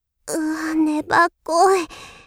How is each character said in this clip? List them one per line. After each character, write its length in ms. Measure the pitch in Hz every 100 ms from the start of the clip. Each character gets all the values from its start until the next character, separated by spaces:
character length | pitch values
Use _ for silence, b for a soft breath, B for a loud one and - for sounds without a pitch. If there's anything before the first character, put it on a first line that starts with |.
| _ _ -
う 40 | 320 311 311 320
わ、 40 |
粘 520 | 320 311 302 311 - 339
っ 40 | -
こ 320 | - 330 370 381
い。 120 | 311 B B B